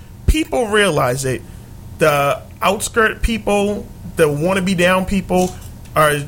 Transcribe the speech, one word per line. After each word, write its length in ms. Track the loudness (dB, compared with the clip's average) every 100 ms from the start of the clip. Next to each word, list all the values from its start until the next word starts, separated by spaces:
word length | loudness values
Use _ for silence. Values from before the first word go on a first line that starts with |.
| -18 -4 0
People 400 | 0 0 -2 0
realize 580 | 2 2 2 0 0 -2
it. 160 | -4 -8 -18 -18 -18 -16 0
The 420 | 2 4 2 -2 -6 -4
outskirt 600 | -2 0 -2 0 0 0
people, 640 | -2 -2 0 0 0 -2 -8 -14 -6 0
the 140 | 2
wanna 300 | 2 0 0
be 140 | 0 2
down 300 | 4 2 0
people, 480 | -2 0 2 0 -2 -14 -16 -4 2
are 240 | 2 2